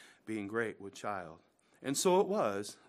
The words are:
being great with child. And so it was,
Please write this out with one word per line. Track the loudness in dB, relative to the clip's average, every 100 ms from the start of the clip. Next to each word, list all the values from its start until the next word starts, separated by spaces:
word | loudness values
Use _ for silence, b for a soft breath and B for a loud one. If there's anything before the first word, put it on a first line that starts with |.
| B B
being | -8 -6 -4
great | -2 -2 -4
with | -14
child. | -10 -6 -6 -8 -16 _ _ b b
And | -4 2
so | 4 6
it | 4
was, | 2 0 0 -6 -10